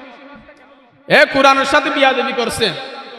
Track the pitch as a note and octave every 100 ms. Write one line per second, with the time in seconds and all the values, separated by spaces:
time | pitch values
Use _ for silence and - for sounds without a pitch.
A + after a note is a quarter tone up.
0 | C4+ A#3+ C#4 C#4+ - - _ _ _ _
1 | - G#3 D4 C4+ C4+ C4+ C4 D4+ D4 D4
2 | C4+ B3 A#3+ B3 A3+ - G#3 D3 - -
3 | -